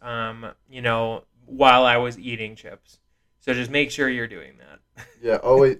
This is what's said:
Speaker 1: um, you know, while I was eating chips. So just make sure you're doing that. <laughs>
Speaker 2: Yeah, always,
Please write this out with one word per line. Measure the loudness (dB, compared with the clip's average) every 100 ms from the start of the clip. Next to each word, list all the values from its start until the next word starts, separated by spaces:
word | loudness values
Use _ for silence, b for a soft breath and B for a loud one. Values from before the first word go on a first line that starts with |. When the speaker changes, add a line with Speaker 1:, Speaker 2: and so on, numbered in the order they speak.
Speaker 1:
um, | -12 -8 -8 -10 -18 -20 _
you | -6
know, | -4 -2 -4 -6 -14 _ _
while | 2 6 6 6
I | 2
was | 0 -8
eating | -12 -12 -12 -14
chips. | -20 -20 _ _ _ _ _ _
So | -6
just | -6 -2
make | -2 -2
sure | -2 -4
you're | -4 -8
doing | -12 -20 _
that. | -20 -20 _ -20 -20
<laughs> | _
Speaker 2:
Yeah, | -4 -2
always, | 4 6 4 2